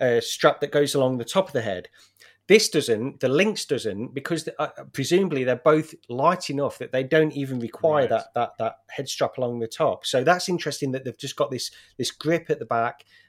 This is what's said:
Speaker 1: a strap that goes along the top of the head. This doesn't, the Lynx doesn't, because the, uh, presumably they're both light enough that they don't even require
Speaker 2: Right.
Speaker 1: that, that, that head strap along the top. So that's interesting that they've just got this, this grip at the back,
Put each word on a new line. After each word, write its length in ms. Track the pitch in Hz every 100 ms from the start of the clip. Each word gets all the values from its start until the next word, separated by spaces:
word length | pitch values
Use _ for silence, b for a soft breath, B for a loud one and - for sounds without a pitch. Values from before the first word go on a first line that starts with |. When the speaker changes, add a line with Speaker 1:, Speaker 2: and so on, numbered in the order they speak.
Speaker 1:
a 200 | 131 117
strap 400 | - - 156 -
that 120 | 147
goes 220 | 147 143
along 240 | 143 131 127
the 60 |
top 220 | 117 190 190
of 60 |
the 100 | 127
head. 260 | 110 90 - b b b b b -
This 220 | 208 -
doesn't, 520 | 160 123 107 131 139
the 80 | 127
Lynx 340 | 143 208 202
doesn't, 440 | - 131 110 98 123
because 320 | 131 - 165
the, 100 | 160 -
uh, 80 | 151 - 139
presumably 520 | - 131 175 196 143
they're 120 | 127 120
both 380 | 156 156 151 - -
light 400 | 123 156 180 -
enough 260 | 139 139 -
that 160 | 127
they 100 | 131
don't 300 | 131 160 156
even 260 | 143 135 127
require 440 | 117 - 160 151
Speaker 2:
Right. 80 | 120
Speaker 1:
that, 240 | 113 -
that, 240 | 120 117 -
that 220 | 113 - -
head 180 | - 135
strap 300 | - 135 -
along 220 | 123 120
the 60 | 113
top. 380 | - 147 92
So 180 | - 131
that's 240 | 160 180 -
interesting 420 | 175 156 139 139
that 120 | 127 131
they've 100 | -
just 200 | 135 -
got 140 | 147
this, 200 | 127 - B B B
this 140 | 120
grip 400 | - 151 165 160
at 80 | -
the 80 | 113
back, 400 | 117 120 - _ b